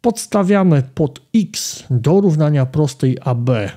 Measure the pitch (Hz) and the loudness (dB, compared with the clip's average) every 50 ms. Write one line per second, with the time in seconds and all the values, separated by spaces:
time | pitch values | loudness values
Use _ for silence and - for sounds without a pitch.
0 | - 240 220 - - - - 208 196 180 202 196 190 180 160 139 131 135 _ - | -2 -2 -4 -4 -8 -4 -2 0 2 2 2 2 4 4 2 2 0 -2 _ -4
1 | 160 139 - - _ _ - 226 190 - - - - - - - - - 131 120 | -4 -4 -4 -12 _ _ -2 -2 -2 -2 -8 -10 -10 -10 -12 -14 -6 -4 -4 0
2 | 110 147 175 202 202 190 156 151 156 147 151 143 131 131 - 151 151 135 - _ | 2 2 2 4 2 2 2 2 2 2 2 2 0 0 0 -2 -2 -2 -2 _
3 | - 131 127 - - 139 123 120 120 131 127 110 101 92 - | -2 -2 -2 -2 -2 -4 -2 -2 0 0 0 0 -2 -6 -8